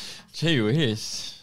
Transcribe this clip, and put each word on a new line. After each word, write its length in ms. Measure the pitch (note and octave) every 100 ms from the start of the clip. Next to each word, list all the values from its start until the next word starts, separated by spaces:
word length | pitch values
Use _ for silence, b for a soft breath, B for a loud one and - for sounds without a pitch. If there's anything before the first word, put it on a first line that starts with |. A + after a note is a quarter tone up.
| B B B
Gee 260 | - D#3+ C#3
whiz. 720 | G#2+ D3+ B2 G#2+ - - - -